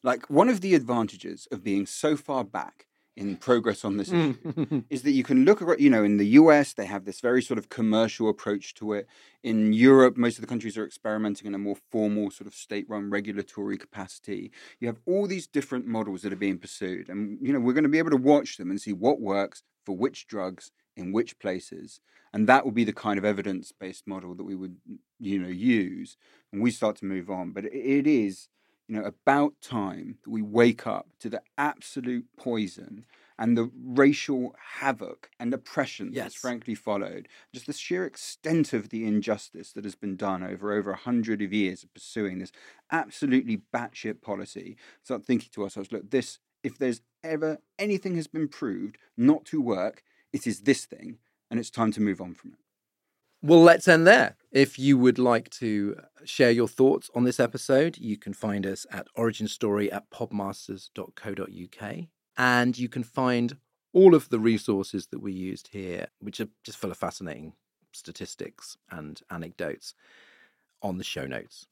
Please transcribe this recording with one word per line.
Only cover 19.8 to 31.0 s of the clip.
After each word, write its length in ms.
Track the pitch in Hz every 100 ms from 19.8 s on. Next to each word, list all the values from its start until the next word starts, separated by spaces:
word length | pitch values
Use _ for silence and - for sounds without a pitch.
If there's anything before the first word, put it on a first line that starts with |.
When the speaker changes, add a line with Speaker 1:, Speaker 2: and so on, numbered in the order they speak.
| -
Speaker 1:
for 120 | 95
which 280 | 127 - -
drugs 460 | 107 92 90 - _ _ -
in 160 | 92
which 280 | 104 117 -
places. 600 | 101 92 - - - - _ _ _
And 160 | 104 107
that 160 | 131
will 80 | -
be 140 | 113 110
the 80 |
kind 240 | - 107 101
of 80 | 101
evidence-based 840 | 101 98 92 - _ 95 90 -
model 260 | 95 92 90
that 100 | 95
we 100 | 95
would, 220 | 92 90 - - _ _
you 200 | 104 98
know, 100 | 90
use 680 | 90 120 113 90 87 - - _ _ _
when 100 | 101
we 100 | 117
start 240 | 107 110 104
to 80 | 98
move 240 | 95 90
on. 220 | 92 85
But 140 | 95 104
it, 80 |
it 340 | 139 127 139 143
is, 400 | 139 101 92 - _ _ _ -
you 80 | 110
know, 80 |
about 500 | 101 - - 139 147 _
time 560 | - 117 95 90 85 -
that 80 | -
we 100 | 110
wake 460 | 104 110 120 - 117
up 220 | 98